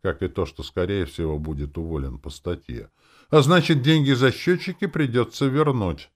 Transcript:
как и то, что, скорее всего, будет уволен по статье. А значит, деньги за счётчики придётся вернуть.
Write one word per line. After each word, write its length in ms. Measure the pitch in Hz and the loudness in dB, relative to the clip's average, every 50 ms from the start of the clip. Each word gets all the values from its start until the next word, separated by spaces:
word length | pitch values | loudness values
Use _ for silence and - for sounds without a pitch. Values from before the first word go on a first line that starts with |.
как 200 | - 95 82 - | -2 -4 -2 -2
и 60 | 95 87 | -4 -4
то, 160 | - - 87 | -2 -4 -6
что, 200 | 76 - - 67 | -6 -6 -14 -16
скорее 400 | - _ 90 90 90 101 98 87 | -8 _ -4 -2 -2 0 -2 -2
всего, 340 | 71 - - 82 78 76 76 | -4 -4 -4 -4 -4 -4 -4
будет 400 | 76 80 78 71 71 71 71 85 | -4 -6 -6 -6 -8 -8 -8 -8
уволен 400 | 82 82 80 73 67 67 62 - | -8 -6 -4 -4 -6 -6 -8 -10
по 120 | - - | -14 -16
статье. 600 | 73 - _ 90 90 - _ - 120 117 - - _ _ _ _ _ _ _ _ | -16 -10 _ -8 -8 -8 _ -12 -12 -12 -12 -16 _ _ _ _ _ _ _ _
А 120 | - 156 | 4 4
значит, 400 | 135 139 180 175 - - 165 139 | 6 6 4 4 4 4 0 2
деньги 280 | 120 147 160 156 143 135 | 4 4 4 4 4 4
за 220 | 135 120 135 131 | 4 4 4 2
счётчики 540 | - - - 175 185 175 - 190 180 _ 208 | 2 2 0 0 0 0 -2 -8 -6 _ -6
придётся 600 | 175 - 160 151 127 113 127 117 - - - 147 | -4 -2 -2 -2 0 2 0 0 0 -2 -2 -2
вернуть. 640 | 135 127 147 156 151 131 120 101 87 82 73 - _ _ | 0 2 2 2 2 2 0 0 -2 -2 -4 -10 _ _